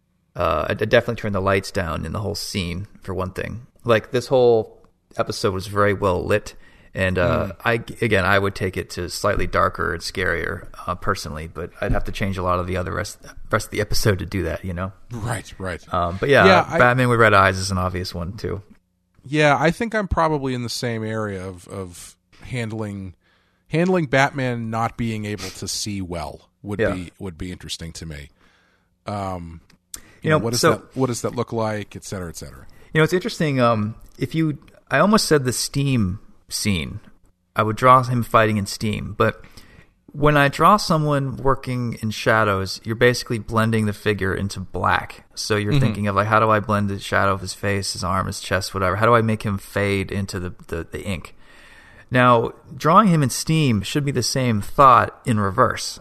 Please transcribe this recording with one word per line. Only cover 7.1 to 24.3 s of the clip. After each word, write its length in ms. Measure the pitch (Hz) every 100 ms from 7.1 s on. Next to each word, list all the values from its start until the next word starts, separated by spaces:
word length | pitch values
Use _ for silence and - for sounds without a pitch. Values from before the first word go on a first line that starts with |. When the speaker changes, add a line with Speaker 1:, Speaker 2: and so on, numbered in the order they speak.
| 90
Speaker 1:
uh, 280 | 87 80 85
Speaker 2:
Mm. 100 | -
Speaker 1:
I, 80 | 117 117 - -
again, 200 | - 101 90
I 120 | 101
would 160 | 98
take 220 | - 95 92
it 140 | 87
to 180 | - 87
slightly 380 | - 104 98 92
darker 480 | 95 92 - 85
and 80 | 85
scarier, 640 | - - 90 85 82 92 - - -
uh, 80 | 90
personally, 500 | - 98 - 76 80
but 240 | 80 87 -
I'd 120 | 101
have 120 | 104
to 80 | 101
change 240 | 95 101 95
a 60 |
lot 160 | 90 90
of 80 | 90
the 100 | 92
other 160 | 92
rest, 260 | 87 98 - - - -
rest 160 | 113 -
of 40 |
the 100 | 104
episode 380 | 104 - - 92
to 80 | 82
do 160 | 98
that, 220 | 82 80
you 100 | 95
know? 180 | 87 95 - -
Speaker 2:
Right, 400 | 117 113 113 - -
right. 360 | 95 85 -
Speaker 1:
Um, 220 | 90 87 92
but 80 | 135
yeah, 160 | 135
Speaker 2:
Yeah, 220 | 190 185 -
I 100 | 156
Speaker 1:
Batman 300 | 123 123 123
with 120 | 117
red 120 | 113
eyes 260 | 101 98 95
is 120 | 95
an 80 | 95
obvious 360 | 92 90 92
one, 220 | 90 87 110
too. 240 | 92 92 - - _ _ _ _
Speaker 2:
Yeah, 320 | 123 151 151 135
I 120 | 151
think 240 | 170 233
I'm 120 | 220 196
probably 440 | - 160 151 135
in 100 | 127
the 60 | 120
same 340 | - 123 113
area 420 | 110 110 107 95 95
of, 200 | 90 -
of 480 | 101 92 90 - - _ _
handling, 720 | - 127 113 110 107 101 95 - _ _ _ _ _
handling 380 | 156 180 185 147
Batman 640 | 135 139